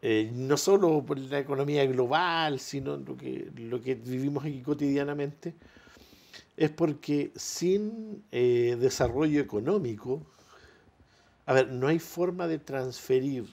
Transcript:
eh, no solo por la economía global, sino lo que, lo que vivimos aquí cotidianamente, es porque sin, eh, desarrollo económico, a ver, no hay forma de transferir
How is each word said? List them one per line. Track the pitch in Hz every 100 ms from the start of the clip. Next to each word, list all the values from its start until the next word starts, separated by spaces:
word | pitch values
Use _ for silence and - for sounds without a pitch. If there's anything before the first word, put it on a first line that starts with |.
| 123
eh, | 110 110
no | 120 131 143
solo | - 196 180 156 127
por | 143
la | 131 143
economía | 143 139 143 147 139
global, | 127 123 151 180 165 156 135
sino | - 143 135 143
lo | 139 131
que, | 131 127 - -
lo | 117 123
que | 123 127
vivimos | 117 127 139 143
aquí | 151 135
cotidianamente, | 127 147 147 139 143 147 143 147 175 - - - - - - - - - - -
es | 156
porque | 156 165 147 - 147 - -
sin, | - - 170 196 214 226 220 208 -
eh, | 123 123 120 120 120
desarrollo | 127 - 123 120 156 147
económico, | 135 104 117 202 139 107 123 139 151 _ - - - - _ _ _ _ _ _ -
a |
ver, | 131 127
no | 127 131
hay | 165
forma | - - 180 180 170
de | 160
transferir | - 135 127 120 - 131 135 135 104